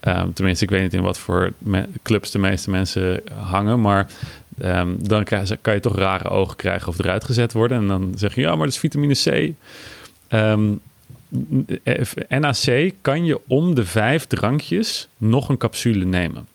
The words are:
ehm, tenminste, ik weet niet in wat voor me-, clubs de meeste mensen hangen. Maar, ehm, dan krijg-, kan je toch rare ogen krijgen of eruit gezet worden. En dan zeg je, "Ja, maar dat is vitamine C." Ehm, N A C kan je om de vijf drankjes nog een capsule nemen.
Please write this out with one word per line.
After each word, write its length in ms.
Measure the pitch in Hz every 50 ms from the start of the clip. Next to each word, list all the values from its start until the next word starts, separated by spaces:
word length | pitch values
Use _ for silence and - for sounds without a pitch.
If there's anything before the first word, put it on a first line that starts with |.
ehm, 320 | - 98 92 90 90 90 87
tenminste, 320 | - 95 95 92 - -
ik 60 | 92
weet 120 | 98 92 95
niet 120 | 92 92
in 80 | 92 92
wat 160 | 92 90 -
voor 340 | - - 92 90 92 95 98 -
me-, 280 | - 104 98 92 - - 190 - _
clubs 280 | - 110 101 - -
de 80 | - 101
meeste 320 | 98 95 95 90 - -
mensen 520 | 95 92 95 95 - 95 92 92 90 - - - -
hangen. 460 | 104 104 90 87 98 104 104 117 123
Maar, 300 | 110 104 101 98 98 95 - - - - - - - _ - -
ehm, 300 | - 92 90 90 87 90 90 90
dan 260 | 90 101 107 107 104
krijg-, 280 | - - 101 101 95 104 -
kan 140 | _ 110 107
je 60 | 101
toch 160 | - 120 101
rare 320 | 95 95 95 95 92 90 90
ogen 280 | 92 95 95 92 -
krijgen 320 | - - 90 92 92 - -
of 100 | 85 87
eruit 260 | 73 90 90 104 -
gezet 280 | - 120 113 120 113 -
worden. 260 | 110 113 120 131 120
En 80 | 104
dan 260 | 98 98 92 95 92 95
zeg 180 | 95 98 101 -
je, 60 | 120
"Ja, 80 | 135 160 170
maar 80 | 160 156
dat 80 | 143 131
is 40 | -
vitamine 340 | - 156 - 147 147 143 139
C." 380 | - - - - - 156 156 160 - _ - - - - - - - - - _ _ _ _
Ehm, 440 | - 110 107 110 107 107 107 104 104 - _ - _ _ _ _ - - - _ - 127 131 151 151 131 - - - - _ - 123 - 131 - - - - -
N 160 | - 147 151
A 60 | 147 131 - -
C 280 | - 120 127 160 190 185 -
kan 240 | _ - 135 160 175
je 160 | 165 143 - -
om 280 | - 123 139 165 180 170
de 100 | 127 110
vijf 400 | 87 - 110 107 117 139 160 -
drankjes 840 | - - - - 107 131 151 - - 170 190 226 - - - - _ _
nog 320 | _ 107 107 113 139 135 -
een 80 | 139 -
capsule 460 | - 113 - - - 120 113 101 92
nemen. 440 | 92 92 90 90 80 67 - 58 -